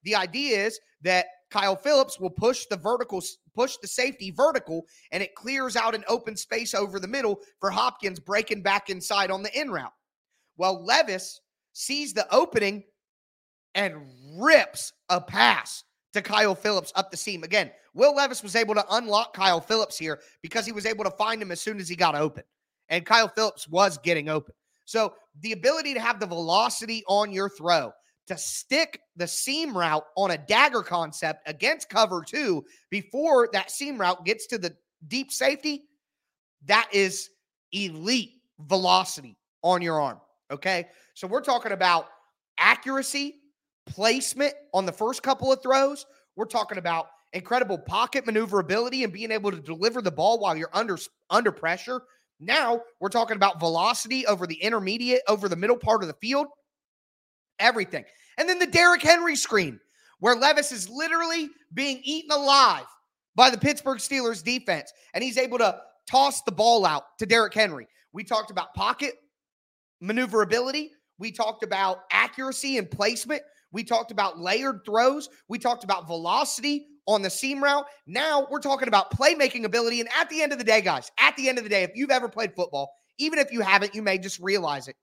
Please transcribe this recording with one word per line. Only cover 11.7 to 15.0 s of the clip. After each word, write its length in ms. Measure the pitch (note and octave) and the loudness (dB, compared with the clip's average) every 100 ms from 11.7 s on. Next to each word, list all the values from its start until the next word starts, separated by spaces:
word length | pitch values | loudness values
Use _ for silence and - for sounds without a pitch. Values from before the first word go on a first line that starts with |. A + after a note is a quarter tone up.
sees 400 | - - C#4+ C#4+ | -12 -6 -6 -4
the 120 | G3+ F#3 | -4 4
opening 500 | G#3+ F4 A#3 G3+ G#3 - _ _ _ _ _ _ _ _ F#3+ | 4 4 0 0 -4 -14 _ _ _ _ _ _ _ _ -2
and 320 | G3 D3+ C#3 B2+ C3+ E3 | -2 -6 -20 -20 -20 -2
rips 560 | C#4 D4+ F#3 - - _ | 6 6 6 -6 -14 _